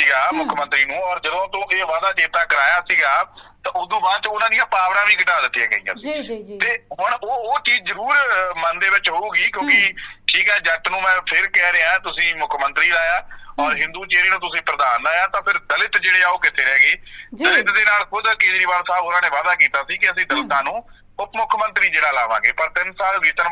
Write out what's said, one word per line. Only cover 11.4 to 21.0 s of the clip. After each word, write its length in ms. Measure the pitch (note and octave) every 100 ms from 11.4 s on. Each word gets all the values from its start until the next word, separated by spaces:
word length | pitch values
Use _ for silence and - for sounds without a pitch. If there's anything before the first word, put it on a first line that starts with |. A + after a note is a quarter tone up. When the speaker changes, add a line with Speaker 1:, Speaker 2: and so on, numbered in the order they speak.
| F#3+
Speaker 1:
ਕਹਿ 240 | F#3+ F3
ਰਿਹਾ, 260 | F3 E3 F#3
ਤੁਸੀਂ 360 | F#3+ E3+ E3+
ਮੁੱਖ 220 | D#3+ D3 D3
ਮੰਤਰੀ 300 | C#3 C#3+ E3+
ਲਾਇਆ 380 | E3+ E3 E3+ - - - -
ਔਰ 120 | D3
Speaker 2:
ਹੂੰ। 40 | D3
Speaker 1:
ਹਿੰਦੂ 300 | D#3 E3 F#3+
ਚਿਹਰੇ 240 | F3+ F#3
ਨੂੰ 100 | F#3+
ਤੁਸੀਂ 220 | F3 E3
ਪ੍ਰਧਾਨ 400 | D#3+ C#3+ C3+ A#2+
ਲਾਇਆ, 240 | C#3 E3+ F#3+
ਤਾਂ 160 | G3+
ਫਿਰ 160 | G3 G3+
ਦਲਿਤ 400 | - D3+ G#3+ G#3
ਜਿਹੜੇ 200 | F#3 F#3
ਆ 60 | F3+
ਉਹ 100 | F3+
ਕਿੱਥੇ 260 | D#3+ -
ਰਹਿ 140 | C3 C#3
ਗਏ? 160 | C#3+ E3 - - -
Speaker 2:
ਜੀ। 100 | A#3
Speaker 1:
ਦਲਿਤ 260 | D4 G3 G3+
ਦੇ 140 | G3+
ਨਾਲ 200 | G#3+ G#3
ਖੁਦ 300 | G3 G#3 A3
ਕੇਜਰੀਵਾਲ 480 | G#3+ F#3+ F#3 F#3 F3+ F3+
ਸਾਹਿਬ 160 | F3+
ਹੋਰਾਂ 180 | F3 F3
ਨੇ 60 | F3
ਵਾਅਦਾ 260 | C#3+ E3+
ਕੀਤਾ 280 | F3 C#3 C#3+
ਸੀ 160 | C#3 F3+
ਕਿ 120 | G3
ਅਸੀਂ 140 | F3+
Speaker 2:
ਹੂੰ। 160 | F3+ C3+
Speaker 1:
ਦਲਿਤਾਂ 220 | C#3+ C#3+
ਨੂੰ 220 | C#3 G#3 - -